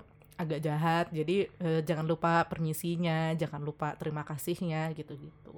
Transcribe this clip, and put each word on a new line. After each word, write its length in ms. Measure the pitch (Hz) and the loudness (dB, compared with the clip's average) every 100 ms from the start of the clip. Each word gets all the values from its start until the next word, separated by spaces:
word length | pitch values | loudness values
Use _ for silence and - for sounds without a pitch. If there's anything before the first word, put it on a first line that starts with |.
| - - - | -6 -18 -14
agak 240 | - 160 151 | -6 -2 0
jahat, 460 | 151 151 165 165 170 | 0 2 4 4 2
jadi, 380 | 156 156 196 - | 0 2 2 0
eh, 280 | - 170 160 | -2 0 2
jangan 220 | 156 156 | 2 0
lupa 380 | 156 160 170 170 | 0 2 4 4
permisinya, 880 | 160 160 160 156 170 170 170 160 160 | 4 0 -2 -2 -2 0 2 2 0
jangan 260 | 160 151 147 | 0 -2 -4
lupa 340 | 147 147 151 | -6 -4 -4
terima 280 | - 160 151 | -4 -4 -4
kasihnya," 680 | 147 147 - 170 175 156 160 | -4 -6 -4 -2 -2 -2 -2
gitu-gitu. 600 | 151 147 139 147 - - | -4 -10 -14 -16 -18 -20